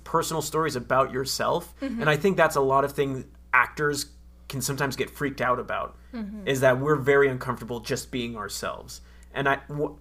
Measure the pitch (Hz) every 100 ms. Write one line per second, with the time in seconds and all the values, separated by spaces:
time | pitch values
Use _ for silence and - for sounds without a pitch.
0 | - 165 160 165 - 156 160 123 117 131
1 | 135 127 135 - 113 160 - - 269 226
2 | 147 151 196 170 160 151 135 139 139 143
3 | 139 131 123 - - 127 120 - 147 143
4 | - - - - - 131 127 139 143 135
5 | 120 - 143 135 123 123 107 98 - -
6 | - 240 202 214 185 135 131 127 147 147
7 | 127 143 139 127 131 117 117 120 107 123
8 | - 127 117 113 98 - 95 - - -
9 | - - - - 139 139 - 147 147 -